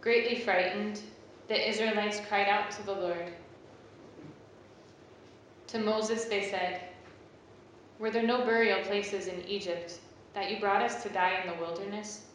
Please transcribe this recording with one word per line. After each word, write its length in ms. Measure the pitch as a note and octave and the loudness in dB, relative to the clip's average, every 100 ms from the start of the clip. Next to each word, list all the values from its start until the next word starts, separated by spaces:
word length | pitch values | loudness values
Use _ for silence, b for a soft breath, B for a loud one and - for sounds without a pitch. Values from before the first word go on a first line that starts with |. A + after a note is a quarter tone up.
Greatly 400 | A3+ A#3 A#3 A#3+ | 4 4 4 0
frightened, 600 | - F#3 F#3 G#3 G#3+ G#3 - - - - - | 2 2 2 0 -4 -4 -10 -18 -20 -20 -2
the 200 | A3 G#3+ | 0 0
Israelites 520 | G#3+ A3 G#3 G#3 G#3 - | 2 2 2 0 -2 0
cried 220 | G3+ G3+ | 2 4
out 220 | G#3 G3+ | 2 2
to 120 | - | -6
the 100 | G3 | -6
Lord. 400 | F#3+ F3+ F3 F3 F3 - - - - - - - - - - - - - - - - - - - - - - - | -2 -2 -2 -6 -10 -16 -20 -20 -20 -20 -20 -20 -18 -18 -18 -20 -20 -20 -20 -20 -20 -20 -20 -20 -20 -20 -20 -8
To 120 | A3+ | -2
Moses 460 | G#3 A3 A3 A3+ | 2 2 2 -2
they 240 | A3+ G3+ G3 | 0 -2 -2
said, 460 | G3 F3+ F3+ - - - - - - - - - - - - | -2 -2 -4 -10 -16 -20 -20 -20 -20 -20 -20 -20 -20 -20 -4
"Were 120 | A3 | 0
there 120 | A3 | 2
no 240 | A3+ B3 B3 | 4 4 4
burial 340 | A3+ A3 F#3+ | 4 6 4
places 420 | F#3 G3+ G3+ G3 F3+ | 2 0 0 -4 -4
in 180 | F3+ F3+ | -6 -4
Egypt 540 | G3+ F#3 F3 - - - - - | -4 -2 -4 -6 -12 -16 -20 -12
that 180 | - G3 | -6 -4
you 100 | G#3 | 0
brought 200 | G3+ G3+ | 2 4
us 220 | A#3+ - | 2 0
to 80 | G#3 | -4
die 320 | F#3+ F#3 F#3 | 2 2 2
in 60 | F3+ | -2
the 120 | E3+ | -4
wilderness? 640 | E3 E3+ G3 G#3 G#3+ - - | -4 -4 -6 -6 -8 -12 -16